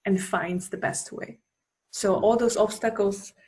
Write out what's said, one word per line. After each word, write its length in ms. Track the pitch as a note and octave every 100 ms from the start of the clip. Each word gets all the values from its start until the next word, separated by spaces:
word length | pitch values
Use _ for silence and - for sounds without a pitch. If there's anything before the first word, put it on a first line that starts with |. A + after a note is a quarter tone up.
and 160 | G3+ F#3+
finds 460 | - F3+ E3+ F3+ -
the 80 | F#3+
best 360 | F#3+ - -
way. 260 | - - - _ _ _ _ _
So 240 | - G3+ F#3+
all 200 | G#3 A#3
those 200 | A#3 -
obstacles 760 | G#3+ - A3+ A3 G3+ G3 - _